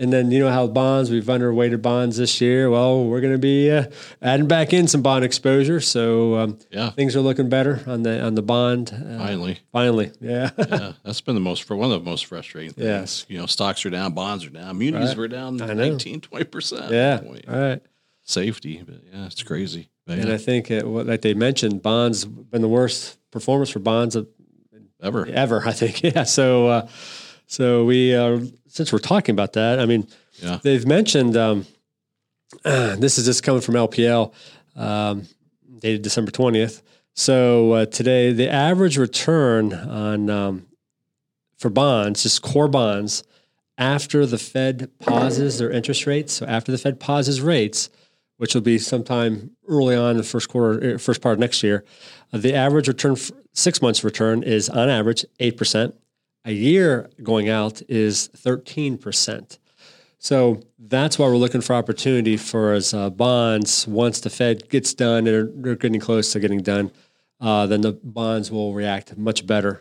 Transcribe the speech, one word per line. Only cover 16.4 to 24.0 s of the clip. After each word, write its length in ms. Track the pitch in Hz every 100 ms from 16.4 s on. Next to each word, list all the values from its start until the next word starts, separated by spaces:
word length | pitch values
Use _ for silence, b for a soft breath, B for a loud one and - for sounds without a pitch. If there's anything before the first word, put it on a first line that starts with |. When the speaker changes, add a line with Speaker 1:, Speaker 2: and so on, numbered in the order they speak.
| 165
Speaker 2:
percent 440 | - - - 135
Speaker 1:
Yeah. 240 | 117 135
Speaker 2:
at 100 | 127
one 100 | 58
point. 100 | 62 -
Speaker 1:
All 100 | 123
right. 200 | 139 127 - _ _ _
Speaker 2:
Safety, 580 | - 95 101 110 76 80
but 180 | 87 85 87
yeah, 140 | 98 95
it's 160 | -
crazy. 440 | - 80 82 82 - _
But 140 | - 87
Speaker 1:
And 100 | 107
Speaker 2:
yeah. 60 |
Speaker 1:
I 40 | 107
think 320 | 117 123 113
it, 140 | 110 113
what, 200 | 113 120
like 160 | 113
they 120 | 110
mentioned, 480 | 104 123 131 110 98
bonds 420 | 107 117 120 104
been 380 | 101 113 - 117
the 60 | 113
worst 480 | 120 127 - - - _
performance 380 | 113 - 139 135
for 80 | 107
bonds 360 | 104 113